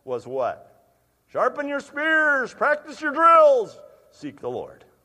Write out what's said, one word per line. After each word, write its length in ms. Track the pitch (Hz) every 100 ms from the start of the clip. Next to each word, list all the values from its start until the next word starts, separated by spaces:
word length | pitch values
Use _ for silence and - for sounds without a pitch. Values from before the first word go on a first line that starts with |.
was 220 | 127 123 117
what? 680 | 131 113 - - _ _ _ _ _ _
"Sharpen 420 | 139 233 294 285
your 120 | 285
spears, 760 | 285 285 311 311 302 277 233
practice 480 | - 269 302 311 269
your 100 | 302
drills, 640 | 285 330 330 302 262 180 - - - _
seek 280 | _ 143 -
the 80 | 123
Lord. 380 | 117 78 - _ _